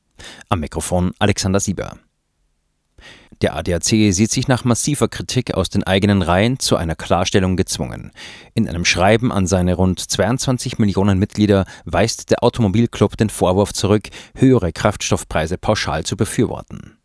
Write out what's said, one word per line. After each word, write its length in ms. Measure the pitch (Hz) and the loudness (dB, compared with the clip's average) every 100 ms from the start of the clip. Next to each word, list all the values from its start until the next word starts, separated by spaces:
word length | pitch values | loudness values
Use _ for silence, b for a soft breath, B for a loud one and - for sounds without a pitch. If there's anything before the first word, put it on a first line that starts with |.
| _ - B B B | _ -20 B B B
Am 120 | 98 | -4
Mikrofon 500 | 73 80 - 90 92 - | -4 -6 -2 0 0 0
Alexander 400 | 104 98 98 98 | 0 0 0 0
Sieber. 400 | 101 92 - - _ _ _ _ _ _ _ _ _ _ B B B - | 0 -6 -8 -14 _ _ _ _ _ _ _ _ _ _ B B B -4
Der 120 | 87 | -4
A 100 | - | -2
D 120 | 82 85 | -4 -2
A 60 | |
C 300 | - 110 107 | 2 4 4
sieht 200 | 95 107 | 4 2
sich 160 | - 127 | 0 0
nach 160 | 123 | 0
massiver 460 | 127 117 - 143 117 | 0 0 0 0 -2
Kritik 460 | - - 127 - - | -4 -6 -4 -2 -2
aus 140 | 90 | -2
den 140 | 98 | -2
eigenen 380 | - 95 101 101 | 0 2 4 2
Reihen 360 | 82 90 113 131 | 2 2 2 0
zu 200 | - - | -4 -4
einer 180 | 82 78 | -4 -6
Klarstellung 600 | - 87 95 104 92 90 | -2 0 2 0 0 0
gezwungen. 560 | 92 - 65 - - B B B B | -2 -4 -8 -10 -14 B B B B
In 160 | - 107 | -4 -4
einem 160 | 78 87 | -2 -2
Schreiben 480 | 85 92 110 123 | 2 4 4 2
an 120 | 98 90 | 0 2
seine 300 | 92 90 87 | 2 2 2
rund 240 | 92 90 | 2 0
zweiundzwanzig 800 | - - 98 131 - 127 127 - | -4 0 0 0 -2 -2 -4 0
Millionen 400 | 104 95 101 95 | 0 2 2 2
Mitglieder 460 | 101 - 104 98 92 B | 0 0 2 2 0 B
weist 480 | - 87 113 - - | -4 0 0 -2 -2
der 140 | - 123 | 0 0
Automobilclub 720 | - 107 101 117 - 104 - | 2 0 2 0 2 0 2
den 120 | 110 | -2
Vorwurf 440 | - 90 92 101 | 0 2 2 0
zurück, 340 | - 98 107 - B B - | 0 2 2 0 B B 2
höhere 340 | 131 123 87 | 4 4 2
Kraftstoffpreise 840 | - 107 - - 98 - - 80 87 | 0 0 0 -2 -2 -2 -4 -2 -4
pauschal 480 | - 104 - 76 87 | -2 -2 -2 -4 -4
zu 100 | 98 | -4
befürworten. 840 | 107 - 101 - - - - _ | -2 0 -2 -2 -12 -18 -18 _